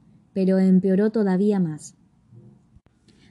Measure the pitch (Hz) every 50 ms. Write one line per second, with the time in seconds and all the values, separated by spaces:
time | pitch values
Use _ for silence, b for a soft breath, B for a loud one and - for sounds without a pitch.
0 | _ _ - _ _ _ - 196 185 185 190 190 190 190 185 185 185 190 185 190
1 | 214 220 220 233 208 196 185 180 202 208 208 196 180 156 156 147 - - - _
2 | _ _ _ _ _ _ - - - - - _ _ _ _ - _ _ _ _
3 | _ b b b b b